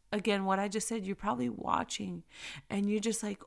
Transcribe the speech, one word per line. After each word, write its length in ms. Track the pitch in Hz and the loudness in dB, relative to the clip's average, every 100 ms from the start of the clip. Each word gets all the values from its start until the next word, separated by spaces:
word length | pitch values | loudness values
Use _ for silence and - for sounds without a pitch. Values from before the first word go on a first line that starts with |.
| _ | _
Again, 340 | 208 196 202 190 | -2 2 2 4
what 140 | 190 | 4
I 80 | 202 | 2
just 200 | 214 - | 0 -2
said, 180 | 226 190 | -2 -2
you're 100 | 196 | -2
probably 340 | 202 247 247 | 0 0 0
watching 720 | - - - - - 202 170 - - - - - | -2 0 0 0 -4 -4 -6 -10 -14 -14 -14 -6
and 200 | 202 202 | 0 2
you're 100 | 214 | 2
just 240 | 214 214 | 2 0
like, 180 | 208 202 | -2 -6